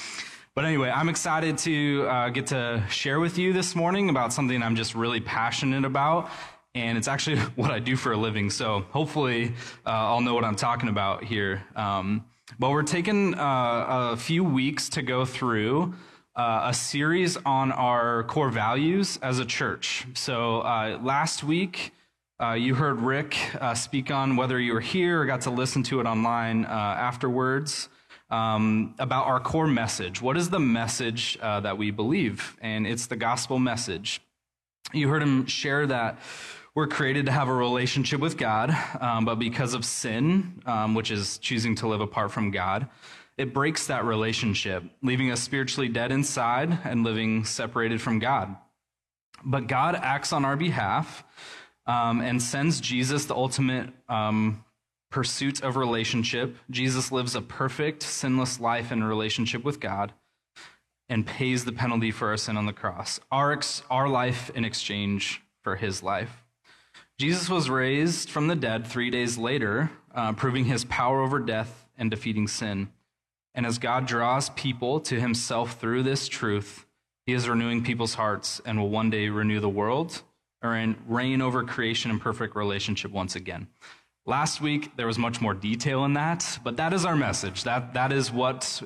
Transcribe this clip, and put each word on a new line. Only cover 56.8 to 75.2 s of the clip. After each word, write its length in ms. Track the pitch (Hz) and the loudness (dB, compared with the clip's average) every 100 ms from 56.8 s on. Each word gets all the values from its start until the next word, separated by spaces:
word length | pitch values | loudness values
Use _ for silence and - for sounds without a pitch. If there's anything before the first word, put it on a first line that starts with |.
| 131 127 127 | 0 0 0
lives 260 | 127 123 120 | -2 -2 -4
a 60 | |
perfect, 640 | - - 135 - 151 151 | -6 -4 -4 -2 -2 -2
sinless 560 | - - 135 131 127 123 | -6 -4 0 2 0 0
life 320 | 117 117 120 | 0 0 0
in 100 | 117 | 0
relationship 640 | 110 110 110 - 113 123 | 0 0 0 0 -2 -2
with 160 | 139 143 | -4 -4
God 320 | 101 98 104 - _ _ _ - - - _ _ - | -4 -2 -4 -6 _ _ _ -20 -20 -20 _ _ -4
and 180 | 113 104 | -2 -2
pays 380 | - 127 127 | -2 0 0
the 80 | 123 | -2
penalty 400 | 120 123 117 110 | -2 0 0 0
for 160 | 104 110 | 0 -2
our 60 | 107 | -2
sin 200 | - 107 | -2 -2
on 80 | 104 | -2
the 80 | |
cross, 480 | 101 101 90 - - - | -4 -6 -6 -6 -8 -2
our 220 | 135 143 | 0 2
ex-, 280 | 147 - - - | 0 -2 -6 -2
our 200 | 131 139 | 0 2
life 420 | 131 127 120 - | 2 2 0 -4
in 120 | 127 113 | -4 -4
exchange 760 | - - 101 101 101 - - - _ | -4 -4 -2 0 -2 -2 -6 -12 _
for 140 | 104 95 | -6 -4
his 260 | 107 95 | -2 -4
life. 380 | 92 98 113 - _ _ _ - _ - - - | -2 -4 -4 -10 _ _ _ -20 _ -20 -16 -4
Jesus 320 | 143 180 175 | 0 0 0
was 200 | 180 131 | 0 2
raised 600 | 131 131 139 165 165 - | 2 4 4 2 0 -4
from 200 | 156 156 | 0 2
the 80 | 170 | 2
dead 280 | 120 113 117 | 0 -2 -2
three 240 | 123 120 | -2 0
days 280 | 123 120 117 | 0 0 -2
later, 520 | 117 143 110 110 156 - _ | -2 0 0 2 0 -4 _
uh, 200 | 123 110 | -2 -2
proving 320 | 107 131 131 123 | 0 0 2 2
his 180 | 120 | 0
power 380 | 117 - 123 135 | -2 0 2 2
over 180 | 135 139 | 2 0
death 480 | 117 110 110 - - - | -2 -2 -4 -10 -20 -4
and 140 | 110 | -2
defeating 340 | 104 117 107 104 | -2 -2 -2 -2
sin. 440 | - 110 98 98 - _ _ _ _ _ | -2 -4 -4 -6 -10 _ _ _ _ _
And 120 | 127 120 | -4 -2
as 120 | 120 | -2
God 280 | 120 127 127 | 0 0 0
draws 440 | 120 120 131 - | 2 2 2 0
people 500 | - 139 123 123 151 | -4 -4 -2 0 -2
to 180 | - | 0
himself 600 | 120 | 0